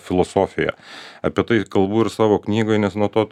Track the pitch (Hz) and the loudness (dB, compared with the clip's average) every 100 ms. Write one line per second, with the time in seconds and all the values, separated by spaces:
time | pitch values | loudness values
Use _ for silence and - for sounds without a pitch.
0 | - 90 82 98 92 - 78 - - - | 0 -2 0 0 -2 -2 -4 -6 -14 -20
1 | - - - 98 - 113 95 104 95 110 | -20 -8 -4 -2 0 0 0 0 0 2
2 | 104 - 110 98 - 107 107 107 101 104 | 0 0 2 2 0 -2 0 2 0 0
3 | 104 113 104 | -2 0 -2